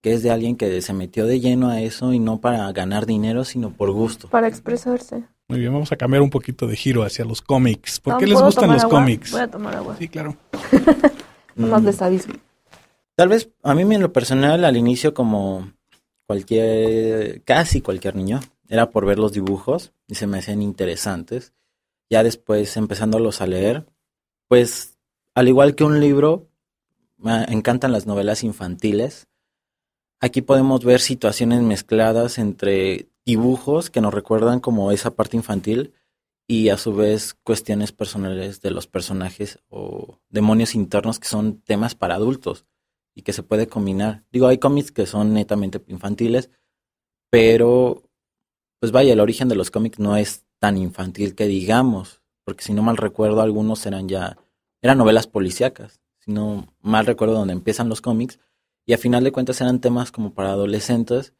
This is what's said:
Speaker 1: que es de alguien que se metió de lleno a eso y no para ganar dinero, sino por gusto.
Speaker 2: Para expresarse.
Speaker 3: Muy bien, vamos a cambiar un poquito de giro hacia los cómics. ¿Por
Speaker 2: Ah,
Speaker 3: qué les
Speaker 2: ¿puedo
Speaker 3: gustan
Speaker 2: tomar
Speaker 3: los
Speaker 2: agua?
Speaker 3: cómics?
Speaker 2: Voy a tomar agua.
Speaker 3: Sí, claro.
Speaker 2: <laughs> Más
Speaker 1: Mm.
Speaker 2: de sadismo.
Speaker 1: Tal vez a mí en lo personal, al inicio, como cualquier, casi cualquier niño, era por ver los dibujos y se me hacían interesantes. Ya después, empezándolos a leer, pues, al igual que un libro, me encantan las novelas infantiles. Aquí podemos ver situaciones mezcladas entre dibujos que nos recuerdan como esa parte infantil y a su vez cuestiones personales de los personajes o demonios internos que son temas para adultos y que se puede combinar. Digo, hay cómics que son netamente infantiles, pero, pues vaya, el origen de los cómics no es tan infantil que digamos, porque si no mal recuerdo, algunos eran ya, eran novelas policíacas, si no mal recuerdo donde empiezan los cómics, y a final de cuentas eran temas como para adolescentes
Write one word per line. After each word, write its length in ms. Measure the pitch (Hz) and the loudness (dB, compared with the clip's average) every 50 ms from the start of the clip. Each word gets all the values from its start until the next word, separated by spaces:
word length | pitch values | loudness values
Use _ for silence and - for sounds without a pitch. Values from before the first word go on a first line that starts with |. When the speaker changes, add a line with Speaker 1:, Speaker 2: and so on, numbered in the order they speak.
Speaker 1:
que 120 | _ 110 117 | _ 0 -2
es 100 | 117 110 | 0 0
de 80 | 120 | 0
alguien 240 | 113 113 113 117 120 | 0 0 0 -4 -2
que 260 | 117 113 101 92 92 | -2 -2 -2 -2 -4
se 100 | 90 - 98 | -6 -6 -6
metió 340 | 95 92 90 - 113 110 | -6 -8 -6 -4 -2 0
de 120 | 113 127 131 | 0 0 0
lleno 300 | 120 123 123 127 127 123 | 2 2 2 2 0 0
a 120 | 117 110 | 0 -2
eso 320 | 113 113 113 - 127 127 127 | -4 -6 -6 -6 -2 0 0
y 60 | 120 | 0
no 220 | 113 113 113 110 | 0 0 -2 -2
para 300 | - 123 120 113 101 98 | -2 -2 -2 -2 -4 -4
ganar 340 | 95 95 92 92 101 107 107 | -4 -4 -4 -2 -2 -4 -2
dinero, 400 | 110 113 107 107 110 113 123 131 | -2 -2 -2 0 -2 -2 -2 -4
sino 260 | - - 127 117 104 | -4 -6 -6 -6 -8
por 200 | 87 - 104 98 | -6 -4 -2 -2
gusto. 360 | 98 104 113 113 113 - - - | 0 0 -2 -2 -4 -10 -10 -2
Speaker 2:
Para 180 | - 233 226 | 0 0 0
expresarse. 760 | 226 220 - _ - 240 240 - 254 247 247 - - - 240 233 _ _ _ _ | 0 -4 -6 _ -6 -6 -6 -4 -4 -6 -6 -6 -10 -14 -14 -14 _ _ _ _
Speaker 3:
Muy 120 | _ 123 127 | _ -6 -4
bien, 120 | 120 120 | -2 -2
vamos 200 | 135 143 151 - | -2 -4 -2 -4
a 60 | 160 | -4
cambiar 260 | - 127 123 135 139 143 | -4 0 0 4 4 4
un 80 | 139 | 4
poquito 340 | 143 135 - - 123 - 135 | 2 -2 -4 -6 -8 -6 -4
de 100 | 117 107 | -6 -4
giro 280 | - - 135 127 120 107 | -4 -2 0 0 0 0
hacia 220 | 101 - - 117 | -2 -4 -6 -6
los 180 | 110 110 - _ | -6 -8 -10 _
cómics. 560 | - 139 131 131 120 107 - - - - - | 0 2 2 4 2 2 -2 -6 -12 -12 -6
¿Por 140 | _ 139 240 | _ -2 0
Speaker 2:
Ah, 40 | |
Speaker 3:
qué 80 | 254 226 | 2 4
les 80 | 196 202 | 6 6
Speaker 2:
¿puedo 120 | 262 262 | 8 8
Speaker 3:
gustan 160 | 277 - - 214 | 6 6 6 4
Speaker 2:
tomar 120 | 175 151 | 4 4
Speaker 3:
los 60 | 135 226 | 2 2
Speaker 2:
agua? 140 | 226 160 143 | 4 4 4
Speaker 3:
cómics? 300 | 135 127 113 - - - | 4 2 0 -2 -4 -8
Speaker 2:
Voy 100 | - - | -6 -6
a 100 | - 226 | -6 -6
tomar 240 | - - 214 208 - | -6 -10 -10 -10 -10
agua. 200 | - - - 214 190 | -10 -10 -12 -10 -12
Speaker 3:
Sí, 80 | 170 | -12
claro. 280 | 160 - 160 151 151 151 _ _ _ | -12 -10 -10 -10 -10 -10 _ _ _
Speaker 2:
<laughs> 1040 | - - - - - 262 - 330 285 - - 285 - - - - _ _ _ _ _ | -14 -14 -2 2 2 4 6 4 4 4 4 0 0 0 -20 -20 _ _ _ _ _
Más 260 | - 226 226 220 214 220 | -2 0 2 4 4 4
Speaker 1:
Mm. 20 | |
Speaker 2:
de 80 | 202 196 | 2 0
sadismo. 400 | - 190 180 190 185 185 - - - _ _ _ _ _ _ - - _ _ _ _ _ _ _ | 0 0 0 0 0 -2 -8 -14 -16 _ _ _ _ _ _ -20 -20 _ _ _ _ _ _ _
Speaker 1:
Tal 120 | - 175 | 4 4
vez 220 | 185 214 226 226 - _ _ | 6 4 2 0 -4 _ _
a 140 | _ 143 139 | _ 2 2
mí 60 | 160 | 4
en 200 | 185 208 220 208 | 4 4 4 4
lo 100 | 185 175 | 2 2
personal, 540 | 180 131 120 123 131 131 139 143 156 170 180 | 2 0 0 2 0 2 4 4 4 4 4
al 120 | 156 127 | 4 4
inicio, 360 | 120 117 120 127 123 - 151 147 | 4 2 2 2 2 0 -2 0
como 560 | - 127 113 107 101 98 98 95 95 92 95 _ _ _ _ _ _ _ _ _ _ _ | 0 0 0 0 0 -2 -4 -6 -8 -10 -14 _ _ _ _ _ _ _ _ _ _ _
cualquier, 1160 | _ 104 101 95 - 113 110 113 113 110 110 113 110 113 110 110 113 110 110 107 110 - - _ | _ -6 -6 -4 0 0 2 2 2 2 2 2 2 2 0 0 0 -2 -2 -4 -4 -8 -12 _
casi 380 | - 127 151 165 160 - 127 | 2 2 2 4 2 0 0
cualquier 340 | - - 95 90 - 98 - | 0 -2 -6 -4 -6 -6 -6
niño, 240 | 101 92 95 113 139 131 - _ _ _ _ | -4 -4 -2 -4 -4 -6 -10 _ _ _ _
era 200 | 107 113 117 117 | 0 0 0 2
por 160 | - 110 98 | 0 -2 0
ver 140 | 98 101 101 | 2 2 2
los 140 | 110 107 101 | 0 -2 -2
dibujos 580 | 104 95 92 101 92 - - 139 175 - - _ _ _ | -4 -4 -4 -4 -4 -4 -4 -4 -4 -6 -12 _ _ _
y 80 | _ 107 | _ -10
se 120 | - 110 | -8 -6
me 100 | 101 98 95 | -6 -6 -6
hacían 220 | 90 - 104 104 | -6 -6 -6 -4
interesantes. 920 | 104 101 92 - 95 90 82 - - 107 95 85 85 _ 113 127 - _ _ _ _ _ _ _ _ _ _ _ _ _ | -4 -4 -4 -4 -6 -6 -4 -6 -6 -6 -8 -8 -10 _ -12 -12 -12 _ _ _ _ _ _ _ _ _ _ _ _ _
Ya 140 | 113 110 113 | 2 4 4
después, 540 | 117 113 - _ - 107 104 104 101 - | 2 0 -4 _ -2 0 0 0 -2 -4
empezándolos 640 | 113 107 107 104 95 110 110 110 110 113 110 101 - | -6 -4 -4 -4 -4 -2 0 0 2 0 0 -2 -2
a 60 | 98 | -4
leer, 380 | 92 92 90 95 107 123 151 156 _ _ _ _ _ _ _ _ _ _ _ _ | -2 -2 0 0 0 0 -2 -6 _ _ _ _ _ _ _ _ _ _ _ _
pues, 500 | _ 127 123 120 120 - - - - _ _ _ _ _ _ _ _ _ | _ 4 4 4 2 -2 -10 -14 -16 _ _ _ _ _ _ _ _ _
al 140 | 123 127 123 | 2 4 6
igual 260 | 131 131 139 147 143 | 6 6 6 4 4
que 80 | - 151 | 2 2
un 160 | 151 151 151 | 2 4 4
libro, 480 | 147 147 143 139 147 151 165 185 - _ _ _ _ _ _ _ _ _ _ _ _ _ _ | 4 4 4 4 2 2 0 -2 -6 _ _ _ _ _ _ _ _ _ _ _ _ _ _
me 260 | _ - 113 113 113 113 - | _ -4 -2 -2 -2 -2 -2
encantan 420 | 113 110 107 - 120 123 139 131 | -4 -2 -2 -2 -2 0 -2 -2
las 140 | 120 107 95 | -2 -2 -4
novelas 400 | 107 101 101 98 104 107 - - | -4 -4 -2 -2 -2 -4 -4 -6
infantiles. 840 | 113 101 - 98 90 90 - - 107 101 104 117 143 - - _ _ _ _ _ _ _ _ _ _ _ _ _ _ _ _ _ _ _ _ | -8 -8 -8 -10 -10 -8 -4 -2 -2 0 0 -2 -4 -8 -14 _ _ _ _ _ _ _ _ _ _ _ _ _ _ _ _ _ _ _ _
Aquí 200 | - 123 - 131 | -4 -2 -2 -2
podemos 440 | 123 - 135 135 131 135 135 127 123 | 2 2 4 4 4 4 2 2 4
ver 160 | 123 123 127 | 4 4 4
situaciones 600 | - - 131 127 - 107 - - 120 117 120 123 | 2 -2 -4 -2 -2 -2 0 0 0 2 2 2
mezcladas 760 | 120 113 104 92 - _ 110 110 110 113 113 117 120 120 120 | 2 2 0 -2 -2 _ 0 2 2 2 2 0 -2 -2 -2
entre 720 | 120 113 104 95 - - 98 98 95 95 95 92 - - _ _ _ _ | -4 -4 -4 -4 -2 -2 0 0 2 0 -2 -2 -4 -8 _ _ _ _
dibujos 640 | 123 117 110 117 127 127 127 - 139 147 160 - - | 0 0 2 2 2 0 0 -2 -2 -2 -2 -2 -2
que 120 | - 123 | -2 0
nos 120 | 110 101 95 | 0 0 -2
recuerdan 480 | 101 - - 110 110 110 117 123 123 | -4 -2 0 0 2 2 2 0 0
como 300 | - 131 117 107 98 101 101 | -2 -2 -2 0 0 0 0
esa 180 | 101 - 117 | 0 -2 -6
parte 240 | - - 110 - - | -4 -4 -6 -2 -2
infantil 560 | 117 113 - 107 98 92 104 110 123 143 - _ _ _ _ _ _ _ _ _ _ _ | -6 -4 -4 -6 -6 -4 -4 -4 -4 -4 -8 _ _ _ _ _ _ _ _ _ _ _
y 220 | _ 123 113 110 107 | _ -2 2 2 2
a 80 | 98 | 2
su 180 | 98 - 113 104 | 0 -2 -4 -2
vez 400 | 101 107 104 107 107 - - - _ _ | 0 2 2 0 -2 -4 -10 -16 _ _
cuestiones 480 | - 113 107 - - 107 104 104 107 | -4 -4 -4 -2 -4 -4 -4 -4 -6
personales 680 | - _ 107 - - 101 98 95 95 92 92 98 98 - | -6 _ -10 -8 -6 -8 -6 -6 -6 -8 -8 -10 -12 -8
de 100 | - 98 | -8 -6
los 160 | 90 87 - | -6 -6 -10
personajes 720 | _ _ 95 87 - 95 92 92 92 90 - 104 101 - _ _ _ | _ _ -8 -6 -6 -6 -6 -6 -8 -8 -10 -12 -12 -12 _ _ _
o 500 | - 101 98 - - - - - - _ _ _ | -16 -14 -14 -12 -12 -14 -14 -16 -20 _ _ _
demonios 460 | - 107 107 107 110 110 113 110 - | -2 0 2 4 4 2 2 0 -2
internos 440 | 113 98 87 - 101 101 113 117 - | -4 -4 -2 -2 -2 -2 -2 -6 -6
que 80 | - | -8
son 340 | - - 104 107 110 101 - | -6 -4 -4 -4 -4 -6 -8
temas 320 | _ _ 107 101 110 117 - | _ _ -2 -2 -2 -4 -4
para 220 | _ - 90 85 | _ -4 -4 -2
adultos 500 | 95 107 120 135 131 - 90 - - _ _ _ _ _ _ _ _ _ _ _ | -2 -2 -2 -2 -4 -8 -10 -10 -10 _ _ _ _ _ _ _ _ _ _ _
y 80 | - - | -12 -10
que 100 | - 98 | -8 -8
se 100 | - 92 | -8 -6
puede 240 | _ 110 107 113 | _ -2 -2 -2
combinar. 560 | 110 - 110 101 98 95 95 104 110 107 - _ _ | -2 -4 -6 -4 -4 -2 -2 -4 -4 -6 -8 _ _
Digo, 160 | - 123 127 | 0 2 4
hay 100 | 127 131 | 4 4
cómics 340 | 127 - 139 143 143 143 - | 4 2 0 0 0 -2 -4
que 140 | _ - 101 | _ -6 -6
son 280 | - - 104 107 107 107 | -4 -2 -2 0 2 0
netamente 480 | 107 104 - 104 104 101 95 - 98 _ | 0 0 -2 -2 -4 -4 -6 -8 -10 _
infantiles, 600 | _ 95 90 98 101 104 101 117 113 117 127 127 _ _ _ _ _ _ _ _ _ _ _ _ _ _ _ _ _ | _ -16 -12 -8 -8 -4 -2 -2 0 0 -2 -2 _ _ _ _ _ _ _ _ _ _ _ _ _ _ _ _ _
pero, 720 | - 117 113 113 113 113 117 120 123 127 127 123 - - _ _ _ _ _ _ _ _ _ _ _ _ _ _ _ _ | 4 6 8 8 8 6 6 6 4 4 4 2 -2 -6 _ _ _ _ _ _ _ _ _ _ _ _ _ _ _ _
pues 120 | - 113 | -4 2
vaya, 220 | 107 127 139 135 117 | 4 4 6 6 6
el 60 | 107 | 6
origen 300 | 104 107 110 - 131 127 | 4 2 2 0 0 0
de 60 | 113 | 0
los 140 | 95 90 - | 0 -2 -2
cómics 300 | - 110 110 113 - - | -2 -4 -4 -4 -4 -4
no 180 | 104 104 104 | -2 0 0
es 260 | 104 104 - - - _ _ _ _ | 0 0 -2 -6 -14 _ _ _ _
tan 180 | - 104 101 | 0 0 0
infantil 580 | 95 92 90 90 - 95 92 90 95 101 98 95 | 0 -2 -4 -6 -8 -10 -10 -6 -6 -6 -6 -4
que 100 | - 107 | -2 -2
digamos, 760 | 104 98 95 90 95 113 120 131 127 113 95 90 - - _ _ _ _ _ _ | -2 -2 -2 0 2 2 2 4 2 0 -2 -6 -14 -20 _ _ _ _ _ _
porque 200 | - 95 - - | -16 -14 -14 -8
si 100 | - 104 | -4 -2
no 80 | 104 107 | 0 0
mal 140 | 117 117 | 0 0
recuerdo, 440 | 110 110 101 - - 107 107 107 110 | 0 -2 -4 -2 0 0 0 2 2
algunos 440 | 110 110 104 107 110 110 110 107 - | 2 0 0 -2 -2 -2 -4 -4 -6
eran 220 | 104 98 95 95 | -8 -8 -8 -6
ya, 300 | 92 95 92 90 90 95 _ _ _ _ _ _ _ _ _ | -6 -6 -6 -6 -8 -10 _ _ _ _ _ _ _ _ _
eran 160 | - 120 135 | 2 2 4
novelas 300 | 135 120 107 110 110 107 | 6 6 6 6 4 2
policíacas, 720 | - _ 107 95 92 90 - 120 131 - - 107 107 _ _ _ _ _ _ | 0 _ -4 -4 -4 -2 -2 -4 -4 -4 -8 -20 -20 _ _ _ _ _ _
si 120 | _ - | _ -8
no 360 | 104 107 107 107 104 101 - - _ _ | -6 -6 -4 -6 -6 -8 -12 -16 _ _
mal 240 | _ 104 110 110 107 | _ 0 0 2 2
recuerdo 300 | 117 117 - 110 107 110 | 0 0 0 0 0 0
donde 180 | 110 104 95 90 | 0 -2 -2 -4
empiezan 360 | 92 - 113 104 - 120 117 | -4 -4 -4 -4 -2 -2 -4
los 120 | 110 - | -4 -6
cómics, 380 | - 123 117 110 120 127 - _ _ _ _ _ _ _ _ _ _ | -4 -4 -4 -2 -4 -6 -10 _ _ _ _ _ _ _ _ _ _
y 80 | - 117 | 0 0
a 40 | |
final 260 | 113 - 123 120 120 127 | 0 2 0 2 2 2
de 80 | 135 | 0
cuentas 280 | 135 135 127 127 127 - | 0 -2 -4 -4 -4 -2
eran 180 | 131 123 123 123 | -2 -2 -2 0
temas 320 | - 123 120 120 120 - | 0 0 -2 -2 -4 -6
como 220 | - - 107 101 - | -8 -8 -8 -8 -6
para 180 | - 95 95 | -6 -4 -4
adolescentes 840 | 98 101 101 101 104 104 - - 123 117 113 - 123 123 139 - _ | -2 -2 -2 -2 -2 -4 -2 -2 -2 -2 0 -2 -4 -4 -4 -8 _